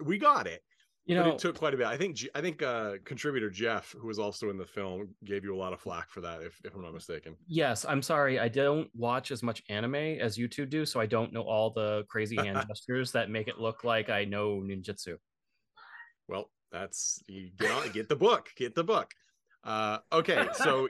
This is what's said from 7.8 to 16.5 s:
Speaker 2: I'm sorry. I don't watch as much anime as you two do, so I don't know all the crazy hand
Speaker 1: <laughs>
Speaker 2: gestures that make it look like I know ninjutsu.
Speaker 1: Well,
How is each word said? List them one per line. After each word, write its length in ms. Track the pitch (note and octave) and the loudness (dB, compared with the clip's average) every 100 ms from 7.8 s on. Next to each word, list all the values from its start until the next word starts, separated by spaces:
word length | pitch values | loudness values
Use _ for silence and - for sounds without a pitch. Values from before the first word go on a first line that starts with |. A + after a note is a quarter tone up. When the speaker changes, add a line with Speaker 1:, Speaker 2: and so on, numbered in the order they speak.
| - | 0
Speaker 2:
I'm 160 | C#3 | -2
sorry. 380 | C3 D3+ C#3 B2+ | 2 2 4 2
I 80 | A#2 | 2
don't 380 | C3 C#3 D#3 - | 4 4 4 -2
watch 380 | A2+ A#2+ B2+ - | -2 0 0 -2
as 100 | B2 | -4
much 180 | A#2 A2 - | -4 -4 -4
anime 260 | G#2 A#2 C#3+ | -2 0 0
as 420 | D#3 D#3 A2+ G#2 | -2 0 -2 -2
you 100 | A#2+ | -4
two 180 | - C3+ | -4 -2
do, 200 | D#3 D3+ | 0 0
so 140 | B2 | 0
I 60 | A2 | 2
don't 260 | A#2 A2+ | 2 0
know 80 | A2+ | -4
all 300 | - G#2+ A2 | 0 2 2
the 340 | A2 G#2+ G#2+ G#2+ | 2 0 0 -2
crazy 260 | A2 G#2+ A#2 | -2 0 0
hand 280 | G#2 C3+ | 0 0
Speaker 1:
<laughs> 40 | A2 | -2
Speaker 2:
gestures 440 | G#2 - B2+ B2+ | -6 -4 -2 0
that 160 | A#2 G#2 | 0 0
make 180 | A2 A2+ | -2 -4
it 100 | A2+ | -2
look 240 | A2+ - | -2 -2
like 260 | A#2+ A2+ A2 | 0 2 2
I 160 | G#2 G2+ | 0 0
know 320 | G2+ G#2 G2+ | 0 0 0
ninjutsu. 540 | G2 F#2+ G2 F#2+ F2+ D#2+ _ _ _ _ _ - - - - _ - | -4 -6 -6 -8 -8 -12 _ _ _ _ _ -20 -20 -20 -20 _ -8
Speaker 1:
Well, 220 | F#2+ - | -8 -8